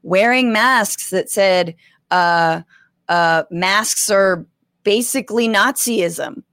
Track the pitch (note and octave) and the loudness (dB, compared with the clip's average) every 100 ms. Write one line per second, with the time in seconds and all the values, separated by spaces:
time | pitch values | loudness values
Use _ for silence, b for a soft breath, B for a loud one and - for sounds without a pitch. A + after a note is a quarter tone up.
0 | - F#3 A3+ B3+ B3+ A3 A#3+ B3+ G#3 - | 0 0 2 2 2 2 2 2 0 -6
1 | - F#3 - - G3 F#3 E3+ E3 b b | -6 -4 -4 0 2 2 0 -6 b b
2 | _ F3+ F3 E3+ E3 D#3+ E3 b b _ | _ 0 2 2 0 -2 -8 b b _
3 | - F3 E3+ E3 D#3 E3+ F3+ G3+ A3 - | -4 0 2 0 -2 -4 0 0 0 -4
4 | - G3 G3 F3+ - _ _ _ - G#3+ | 0 2 2 0 -6 _ _ _ -2 0
5 | A#3+ C4+ - G#3+ A3+ G#3+ A3+ C#4 - A3 | 0 -4 -4 -2 0 2 0 0 -4 -2
6 | E3+ E3+ C#3 - - | -2 -4 -10 -12 -20